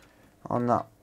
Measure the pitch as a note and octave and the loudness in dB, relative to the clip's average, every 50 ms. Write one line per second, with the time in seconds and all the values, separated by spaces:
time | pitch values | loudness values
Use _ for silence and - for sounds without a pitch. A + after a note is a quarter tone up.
0 | - - - - - - _ _ - - - A#2+ A#2+ A#2+ A2+ F#2+ - - _ _ | -20 -20 -20 -20 -20 -20 _ _ -6 -4 -2 -2 0 2 0 0 0 -4 _ _